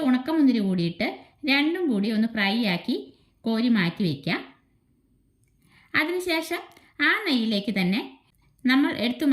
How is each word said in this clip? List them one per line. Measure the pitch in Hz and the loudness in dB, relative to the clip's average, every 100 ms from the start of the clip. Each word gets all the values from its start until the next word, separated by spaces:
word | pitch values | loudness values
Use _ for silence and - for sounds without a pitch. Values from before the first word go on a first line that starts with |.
| 294 | 2
ഉണക്കമുന്തിരി | 247 269 320 277 226 196 | 0 0 2 4 4 2
കൂടിയിട്ട് | 185 170 - 262 - - _ 277 | 0 -2 -2 -4 -6 -14 _ 0
രണ്ടും | 277 302 359 349 | 2 2 0 0
കൂടി | 208 202 214 | 0 0 0
ഒന്ന് | 226 226 | 0 0
ഫ്രൈ | 196 220 226 175 | 0 0 0 -2
ആക്കി | - 339 - - _ _ 226 | -2 -6 -8 -20 _ _ -4
കോരി | 220 240 226 | 0 2 2
മാറ്റി | 170 - 190 | 2 0 -2
വയ്ക്കാം. | 135 - 330 - - _ _ _ _ _ _ _ _ _ _ _ _ _ 269 | -2 -4 -6 -6 -20 _ _ _ _ _ _ _ _ _ _ _ _ _ -2
അതിനുശേഷം | 311 359 359 330 320 339 349 - _ - 302 | -2 -2 -2 -2 -2 -8 -10 -20 _ -2 0
ആ | 392 415 | 0 0
നെയ്യിലേക്ക് | 254 220 208 196 190 | 0 0 -2 -2 0
തന്നെ | 180 196 285 - _ _ _ _ 247 | 0 0 -4 -12 _ _ _ _ 2
നമ്മൾ | 269 311 - 233 | 4 2 0 -4
എടുത്തു | 247 302 | 0 2